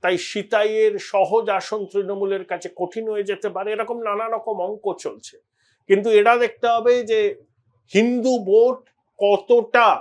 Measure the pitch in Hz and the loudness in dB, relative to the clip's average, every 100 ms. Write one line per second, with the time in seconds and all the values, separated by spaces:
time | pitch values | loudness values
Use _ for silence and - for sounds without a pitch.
0 | 180 180 - 208 202 220 214 220 214 202 | 0 -2 -4 -8 -2 0 0 2 0 0
1 | - 196 170 220 220 190 - 214 196 196 | -4 0 2 0 0 -4 -4 -10 -6 -6
2 | 196 196 196 196 185 - 175 - 175 226 | -6 -4 -4 -4 -6 -10 -10 -8 -8 -6
3 | 220 208 202 196 208 185 202 214 226 240 | -6 -6 -6 -6 -6 -6 -6 -6 -6 -6
4 | 220 202 226 226 220 202 180 208 202 175 | -6 -4 -4 -6 -6 -6 -6 -6 -8 -8
5 | 139 101 - _ _ _ _ _ _ 196 | -10 -14 -20 _ _ _ _ _ _ 0
6 | 214 214 208 240 233 - 233 233 233 247 | 4 4 4 4 0 -2 -2 0 2 0
7 | 220 220 208 - _ _ _ _ _ 196 | 0 0 0 -4 _ _ _ _ _ 2
8 | 233 247 240 247 190 214 240 254 _ _ | 2 2 0 0 2 4 4 0 _ _
9 | _ _ 202 202 - 240 226 247 220 151 | _ _ 0 0 4 2 4 4 4 2